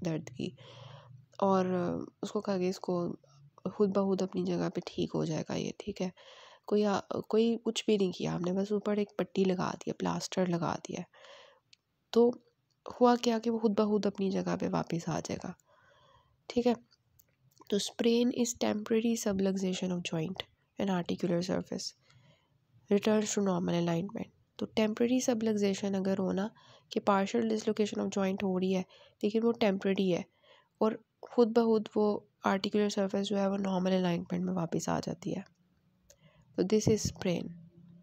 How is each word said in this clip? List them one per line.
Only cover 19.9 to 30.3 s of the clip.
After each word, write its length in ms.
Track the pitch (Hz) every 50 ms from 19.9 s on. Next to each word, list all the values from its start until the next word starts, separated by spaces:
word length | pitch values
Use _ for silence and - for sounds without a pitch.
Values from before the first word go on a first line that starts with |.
| 180
of 80 | 175 175 - -
joint 300 | 165 160 180 190 - - - _ _ _ _ _ -
and 80 | 202 196
articular 520 | 190 180 170 - 185 - - - 175 170
surface 440 | 175 185 180 175 180 - - - - - - _ _ _ - - _ _ _ _ _ _ _ _ _ _ _ _ _ -
returns 360 | 202 202 202 220 214 214 214 208
to 100 | - 208
normal 360 | 202 196 185 175 185 175 170
alignment। 560 | 175 170 170 170 165 170 202 220 226 - - _ _ _ _ _ -
तो 60 | 214
टेम्परेरी 560 | 202 - - 220 214 220 - 240 233 254 254
सबलक्सेशन 720 | 254 - 247 220 220 220 214 208 202 196 190 - - 196 196
अगर 240 | 190 185 190 190 190
हो 140 | 190 185
ना 200 | 185 185 196 226 - - - - - - _ -
कि 80 | - 220
partial 420 | - - 202 196 196 202 - 240
dislocation 560 | 226 226 220 214 - 226 214 - 214 208 - 208
of 120 | 208 196
joint 340 | - 202 196 190 190 196 208
हो 140 | 190 185 185
रही 160 | 185 185 190
है 120 | 185 185 - - - - - _ - -
लेकिन 200 | 208 208 226 226
वो 80 | 233
टेम्परेरी 580 | 233 233 233 202 190 196 - 196 196 190 196 185
है 160 | 175 - - -